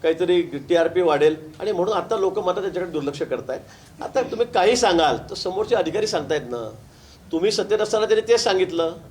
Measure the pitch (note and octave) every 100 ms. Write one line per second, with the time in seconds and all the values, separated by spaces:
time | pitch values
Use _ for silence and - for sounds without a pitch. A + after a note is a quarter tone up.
0 | - E3 F3 F3 E3+ C#3+ C3+ E3+ E3 F3+
1 | F3 D3 D3+ D#3 - - G3 F#3+ F#3 G3+
2 | E3+ A3 F#3+ F#3+ F3+ F3+ F#3+ F3 F3 D#3
3 | C#3 C#3+ D#3+ B2+ - C3 - - - -
4 | - C4+ B3+ A3 A#3 G#3 F#3 B3 A#3 E3+
5 | A#3 F3+ - F#3+ F#3+ F#3+ G#3+ A3+ D#3+ E3+
6 | G#3+ F3+ C#3+ D3+ B2 A#2+ A2 A2 - -
7 | - - - E3 G3 G#3+ - G#3 G#3 A3
8 | G#3+ G#3+ A3 A#3 A3+ F#3+ F3+ E3 E3 E3+
9 | -